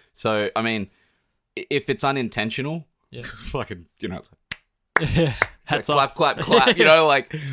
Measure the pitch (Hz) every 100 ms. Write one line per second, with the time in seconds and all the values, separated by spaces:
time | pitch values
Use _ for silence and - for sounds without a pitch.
0 | _ - 117 107 101 110 113 110 98 _
1 | _ _ _ _ _ - - 143 - 123
2 | 139 139 117 107 110 139 143 165 - _
3 | _ 120 120 - - 139 104 90 85 _
4 | 92 90 - _ _ - _ _ _ -
5 | 151 165 156 107 - - - 147 - 143
6 | 139 - - - - 208 135 196 156 160
7 | 156 139 - 156 139